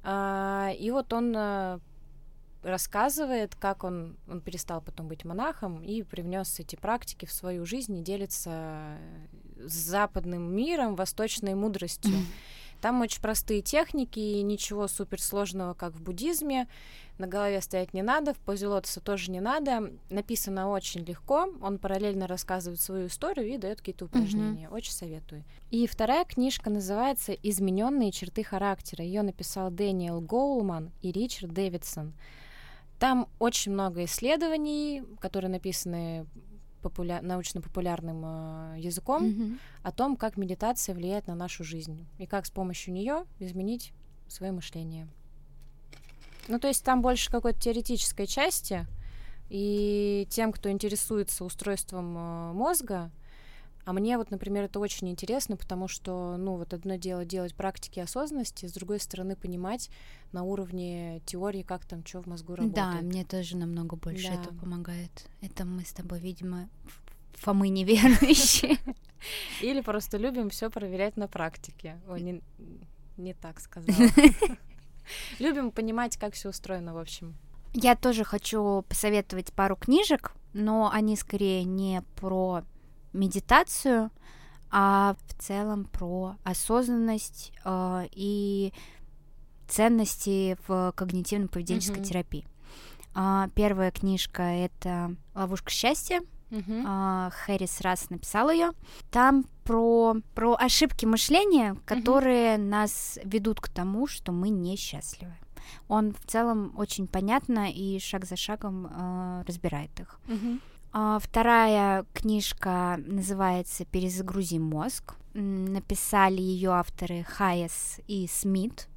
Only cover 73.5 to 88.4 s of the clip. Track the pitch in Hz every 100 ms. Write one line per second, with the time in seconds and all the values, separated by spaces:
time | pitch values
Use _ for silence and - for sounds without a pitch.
73.5 | - - 175 165 190 233 - 302 - -
74.5 | - - - - - - - - - 277
75.5 | 285 247 - 220 226 240 - 208 - 196
76.5 | - - 185 170 165 165 - 165 151 -
77.5 | - - 240 247 233 254 220 214 208 -
78.5 | 220 208 196 - - 214 208 202 185 -
79.5 | - 196 190 - 302 415 302 - - -
80.5 | 202 214 220 214 214 214 208 - 202 202
81.5 | 185 180 190 196 185 - - 190 190 185
82.5 | 175 - - - - - 190 196 196 -
83.5 | 269 359 - 269 233 220 - - - -
84.5 | - - 202 196 196 202 196 - - -
85.5 | 202 214 208 196 - 175 180 185 196 185
86.5 | 180 - 233 247 240 226 214 - - -
87.5 | - 190 185 185 185 165 - 202 208